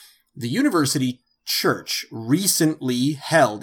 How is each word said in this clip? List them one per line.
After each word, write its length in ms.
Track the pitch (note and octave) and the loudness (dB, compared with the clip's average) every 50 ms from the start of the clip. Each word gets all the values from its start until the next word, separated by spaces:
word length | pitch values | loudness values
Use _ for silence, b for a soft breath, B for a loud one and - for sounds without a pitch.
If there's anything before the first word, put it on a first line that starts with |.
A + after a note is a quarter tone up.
| B B B B B B _ | B B B B B B _
The 140 | C#3+ A#2+ A#2+ | -10 -6 -4
university 720 | C#3 G#3+ C#4 D4 G#3 E3+ D3 - - D3+ B2+ B2+ B2 - _ _ _ _ _ | -2 0 0 2 2 2 0 2 0 0 -2 -2 -4 -6 _ _ _ _ _
church 600 | - - - - F3 B2 G2 - - - - - - | -6 -6 0 0 0 0 0 -4 -8 -8 -8 -8 -10
recently 1040 | D#3 A2+ A2+ A2+ C#3 F3 G3+ F#3 - - E3 D#3 D#3 - C#3 B2+ B2+ B2 B2+ C#3+ D#3 | -12 -10 0 0 2 2 2 0 2 2 2 2 0 0 -2 -2 0 0 0 0 -2
held 500 | C#3 - - D#3+ E3 C#3+ A2 G#2+ G#2 | -4 -4 0 4 4 4 4 2 -4